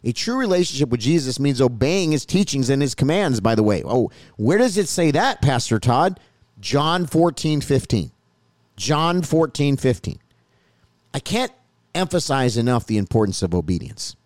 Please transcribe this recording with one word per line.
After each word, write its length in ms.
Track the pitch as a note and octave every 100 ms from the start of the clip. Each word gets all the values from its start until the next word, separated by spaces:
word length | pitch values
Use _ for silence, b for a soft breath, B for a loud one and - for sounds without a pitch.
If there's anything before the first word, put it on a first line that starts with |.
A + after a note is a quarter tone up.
A 100 | A2
true 240 | A#2 - C4
relationship 520 | B3 F3+ F3+ C3+ C#3
with 120 | B2
Jesus 380 | A2+ E3 C3 B2+
means 220 | C#3+ B2+
obeying 520 | C3 A#2 C3+ F#3+ E3+
his 120 | D3+
teachings 460 | - F#3 G3+ C#3 B2
and 100 | C#3
his 140 | C#3
commands, 440 | - C3 F3 F#3 A#2+
by 160 | G#2
the 80 | A2+
way. 200 | G#2+ F#2+
Oh, 260 | - B2 A2+ B B B
where 180 | G#2+ G3
does 220 | B3 F#3+
it 100 | F#3
say 220 | - E3
that, 320 | C#3+ B3+ A3
Pastor 360 | C#3+ B2+ - A2+
Todd? 400 | B2 B2 F3 F#3 b b b -
John 480 | G2 C#3+ D3+ F3 F3
fourteen 540 | - F3 C#3+ D#3 D3+
fifteen. 500 | - C#3 - A2+ C#2+ _ _ _ _ _ _ -
John 440 | G2 D3+ E3 F3
fourteen 560 | D#3+ D#3+ D#3+ - C#3+ C3+
fifteen. 420 | C3 A#2+ - - _ _ _ _ _ _ _ _ _
I 80 | -
can't 320 | - G#3 B3+ - _ _ _
emphasize 600 | E3+ F#3 F3+ - C3+ B2+ A2+
enough 300 | A#2 B2 -
the 100 | G#2+
importance 460 | G2 A2 G#2 F#2+
of 120 | F#2
obedience. 600 | F2+ D#2 F2 - - - -